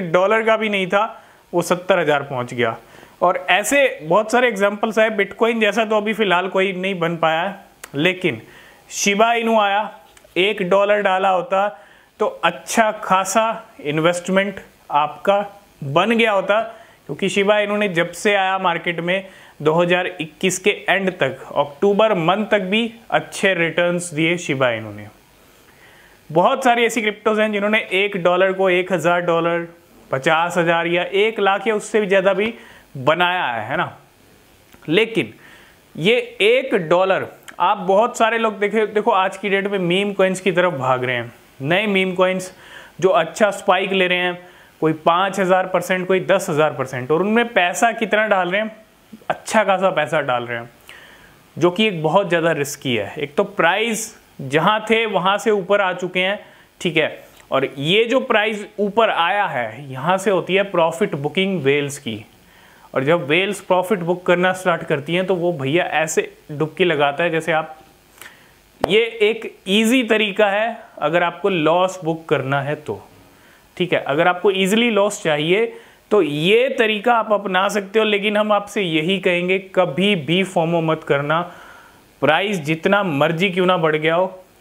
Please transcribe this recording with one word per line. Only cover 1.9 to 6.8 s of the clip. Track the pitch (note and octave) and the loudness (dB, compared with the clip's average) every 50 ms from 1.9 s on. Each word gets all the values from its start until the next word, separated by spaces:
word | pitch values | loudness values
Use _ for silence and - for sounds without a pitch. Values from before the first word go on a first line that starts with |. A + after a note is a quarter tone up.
| G3 F3 | 2 2
हज़ार | D#3+ D3 D3 C#3 C3+ | 4 2 2 0 0
पहुंच | C#3 C#3 B2 B2 B2 B2+ | -4 -6 -6 -6 -6 -2
गया। | A#2+ A#2 A2+ A#2 - - - - - - - - _ | 0 0 0 -2 -4 -12 -20 -20 -20 -20 -20 -4 _
और | F#3 F3 F3+ - - - | 2 2 2 0 2 2
ऐसे | F3+ G3 G3+ - C#4 C#4+ C#4 A#3 - - | 2 2 2 2 2 4 4 2 0 -4
बहुत | D3+ D#3 E3+ G#3 A3 A3 | -2 0 0 0 2 2
सारे | A#3+ A#3+ B3+ | 2 2 2
एग्जांपल्स | A#3+ G#3 F#3+ G3+ G3+ G#3 G#3 A3+ A3+ G3 A3 | 2 2 0 0 0 0 -2 -4 -2 2 2
आए। | A3 A3+ | 2 2
बिटकॉइन | G#3+ G3+ - - - - A3+ A#3 A#3+ A3+ | 0 -4 -6 -6 -2 0 0 0 2 2
जैसा | G#3+ G#3 F#3+ A#3 A3 | 0 2 2 0 0
तो | G#3 A3 | 0 0
अभी | G#3+ G3+ A3 G#3+ | 0 0 -2 -2
फ़िलहाल | A3 A3 F#3 F3 F3+ F#3 F#3+ | -2 0 0 2 0 0 0
कोई | F#3 F#3+ F#3+ G3 F3+ | 0 0 0 0 -2
नहीं | F3+ | -4